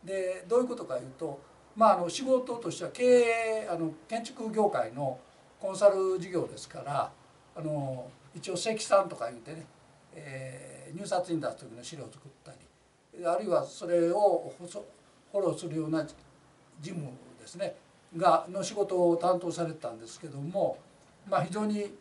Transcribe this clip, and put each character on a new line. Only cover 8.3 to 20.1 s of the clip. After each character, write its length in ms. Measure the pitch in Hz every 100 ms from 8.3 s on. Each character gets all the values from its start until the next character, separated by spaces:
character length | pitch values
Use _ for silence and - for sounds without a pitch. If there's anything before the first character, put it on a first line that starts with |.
一 160 | 170 165
応 40 | 175
積 260 | 226 220
算 240 | - 196 185
と 80 | -
か 100 | 117
言 80 |
う 40 | 120
て 160 | 113
ね、 120 | 165 147 - - - _
え 760 | 160 147 135 131 127 - - 139
ー、 40 | 156
入 60 | 202
札 240 | 185 -
に 100 | 165
出 100 | 131
す 60 | -
時 180 | 131
の 80 | 113
資 140 | 123 156
料 80 |
を 20 | 113
作 160 | - 139
っ 20 | -
た 80 | -
り、 760 | - - _ _ _ _ - 170
あ 100 | 180
る 80 |
い 40 | 214
は 160 | 156
そ 220 | - - 175
れ 240 | 175 170
を 400 | 190 202 170 - -
フ 60 | 175 202 - - _ _ _ 196
ォ 40 |
ロ 120 | 180
ー 60 | 147
す 80 | 170
る 100 | 156
よ 100 | 156
う 40 |
な 140 | 160
事 100 | 147 - - _ _ _ _ -
務 280 | 151 175 143 131 - -
で 60 | -
す 100 | 175
ね、 180 | 196 - _ _ _ 165
が、 300 | 180 165 -
の 140 | 190
仕 120 | 170
事 340 | 202 196 185 175
を 80 | 170
担 220 | 180 180
当 100 | 175
さ 140 | 165
れ 80 | 170
て 80 | 151
た 100 | 120
ん 80 | 113
で 80 |
す 140 | 113